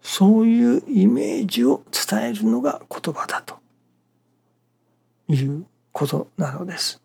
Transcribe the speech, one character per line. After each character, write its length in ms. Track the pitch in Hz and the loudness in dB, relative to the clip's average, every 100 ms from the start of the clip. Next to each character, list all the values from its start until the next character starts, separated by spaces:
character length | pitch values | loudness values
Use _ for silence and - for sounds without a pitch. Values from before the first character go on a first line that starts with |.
そ 380 | - - 196 220 | -10 2 6 6
う 60 | 226 | 6
い 320 | 233 240 262 | 4 4 2
う 40 | - | 0
イ 180 | 240 196 | 4 4
メ 340 | 247 - 330 | 2 -2 -4
ー 60 | 202 | -4
ジ 180 | 233 | 0
を 180 | 247 277 - | 2 0 -4
伝 380 | - - 208 233 | -6 -2 -2 -2
え 40 | |
る 100 | 214 | -2
の 160 | 220 233 | 0 0
が 220 | 277 - - | -2 -6 -12
言 240 | - - | -10 -8
葉 120 | 151 - | -8 -8
だ 140 | - | -8
と 160 | - - _ _ _ _ _ _ _ _ _ _ _ _ _ _ _ _ - | -10 -20 _ _ _ _ _ _ _ _ _ _ _ _ _ _ _ _ -2
い 140 | 143 | 0
う 200 | 135 147 185 _ _ | 0 -6 -12 _ _
こ 140 | - 143 | -6 -4
と 240 | 151 - - | -4 -6 -6
な 160 | 147 | -6
の 140 | 143 180 | -6 -10
で 100 | 175 | -6
す。 240 | - - | -8 -8